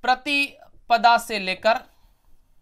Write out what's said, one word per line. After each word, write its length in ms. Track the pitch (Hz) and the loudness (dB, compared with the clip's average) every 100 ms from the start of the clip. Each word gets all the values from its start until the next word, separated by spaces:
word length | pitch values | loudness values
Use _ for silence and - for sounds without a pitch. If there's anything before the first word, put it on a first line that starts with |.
प्रतिपदा 1120 | 240 254 - 285 277 - - - - 233 208 233 | -2 -4 -2 -4 -4 -8 -20 -20 -2 2 4 2
से 200 | 226 220 | 0 -8
लेकर 420 | 185 185 214 233 - _ _ _ _ - _ _ | -6 -4 -2 -2 -6 _ _ _ _ -20 _ _